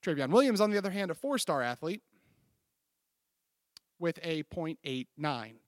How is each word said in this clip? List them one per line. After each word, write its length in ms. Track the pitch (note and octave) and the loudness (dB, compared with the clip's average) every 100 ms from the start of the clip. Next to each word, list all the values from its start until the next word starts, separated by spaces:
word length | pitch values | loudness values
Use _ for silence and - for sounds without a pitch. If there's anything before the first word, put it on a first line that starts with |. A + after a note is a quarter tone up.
Travion 260 | - D3 C3+ | -2 0 4
Williams, 320 | G#3 C#4 G#3 | 6 6 4
on 80 | G#3 | 4
the 80 | G3+ | 2
other 140 | G3 | -2
hand, 180 | G3 F#3+ | -4 -4
a 60 | D#3 | -4
four-star 460 | C#4 C4+ - D3 | -2 -2 0 0
athlete 400 | A#2+ A#2+ D#3 G#3 _ _ _ _ _ _ _ _ _ _ _ _ _ _ _ _ _ - _ _ | 0 -4 -6 -8 _ _ _ _ _ _ _ _ _ _ _ _ _ _ _ _ _ -20 _ _
with 200 | E3+ E3 | -4 -2
a 220 | E3+ D#3+ | -4 -4
point 340 | D3 - D#3+ D#3+ | -6 -6 -6 -6
eight 240 | C#3+ C3 B2 - | -6 -6 -8 -4
nine 380 | D3+ B2+ A2 A2+ | -4 -4 -8 -16